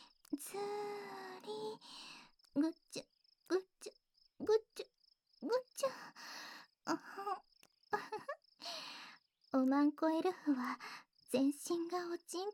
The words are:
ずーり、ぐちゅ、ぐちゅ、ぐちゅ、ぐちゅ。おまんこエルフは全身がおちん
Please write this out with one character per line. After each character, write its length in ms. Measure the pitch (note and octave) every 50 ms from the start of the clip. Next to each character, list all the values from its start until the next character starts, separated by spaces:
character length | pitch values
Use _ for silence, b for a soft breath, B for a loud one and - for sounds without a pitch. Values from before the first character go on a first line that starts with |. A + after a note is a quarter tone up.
| B B B _ _ - D4
ず 200 | C#4+ - - -
ー 20 | G4+ G4+ G4+ G#4 G#4 G#4 G#4 G4+ G4+ G4+ G4+ G4 F#4+ F#4+ F#4+ F#4 F#4+ G#4+
り、 340 | G#4 G#4+ G#4+ G#4+ G#4+ A4 - B B B B B B B B B B B _ _ _ -
ぐ 180 | C#4 D#4 D#4+ E4+ _ _ _
ち 80 | - D4+
ゅ、 60 | - _ _ _ _ _ _ _ _
ぐ 140 | - E4+ F#4+ F#4+ _ _ _
ち 100 | - G#4
ゅ、 20 | _ _ _ _ _ _ _ _ _ - C4
ぐ 160 | G4 G#4+ G#4+ - _ _
ち 60 | -
ゅ、 60 | - _ _ _ _ _ _ _ _ _ _ _ A#3
ぐ 40 | D#4+ A#4 B4+ B4+ _ _
ち 100 | - C#5
ゅ。 20 | C5 - - - - B B B B B B B B B B B B _ _ - - E4+ - - - - G4 G4+ G#4 F#4 - - _ _ _ - _ _ _ _ - G#4 G4+ - - A4 - - - D5+ - _ _ _ B B E5+ E5 D#5+ B B B B B B B B _ _ _ _ _ - -
お 60 | C4 C4
ま 180 | C4 C#4 C#4+ D4
ん 80 | D4+ D4
こ 160 | - D#4+ D#4+
エ 120 | D#4+ E4
ル 120 | D#4+ F#4 F4+
フ 200 | - - D4 C4+
は 240 | B3+ B3 B3+ B3+ B B B B B B B _ _ _ -
全 140 | - B3+ C4+
身 420 | C#4+ C#4+ - - - F4 E4+ E4 E4+
が 200 | F4 F4+ F4 E4+ F4
お 40 |
ち 260 | F4 _ - E4+ F4 F#4+
ん 80 | G#4